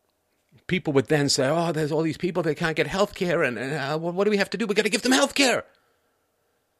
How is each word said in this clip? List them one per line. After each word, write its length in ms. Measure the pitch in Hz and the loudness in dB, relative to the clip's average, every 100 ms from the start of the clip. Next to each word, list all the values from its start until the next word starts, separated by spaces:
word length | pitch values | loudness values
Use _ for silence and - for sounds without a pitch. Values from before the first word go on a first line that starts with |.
| _ _ _ _ _ 135 - | _ _ _ _ _ _ -4
people 260 | 180 160 | -4 0
would 140 | 135 - | 0 2
then 200 | 151 139 | 2 2
say, 220 | - 131 | 2 2
"Oh, 220 | 165 170 | 2 0
there's 200 | 160 147 | -2 -2
all 120 | 156 | 0
these 140 | 160 - | -2 -2
people, 260 | 175 175 | -4 -2
they 120 | 165 143 | -2 -2
can't 200 | 165 160 | -2 -2
get 120 | - | -2
healthcare, 580 | 196 208 - 175 165 135 | 0 -2 -2 -2 0 0
and, 120 | 110 | -2
and, 160 | 131 | -6
uh, 240 | 151 135 156 | -4 -4 -4
what, 160 | 170 | -4
what 120 | 175 208 | 0 2
do 40 | |
we 80 | 202 | 2
have 140 | 190 | 0
to 60 | 185 | -2
do? 100 | 214 | -2
We 80 | 202 | 0
gotta 140 | 202 | 0
give 120 | 220 | 0
them 100 | 247 | 2
healthcare." 520 | 269 277 - 262 170 - _ _ _ _ _ _ _ _ _ _ | 2 2 2 2 2 -4 _ _ _ _ _ _ _ _ _ _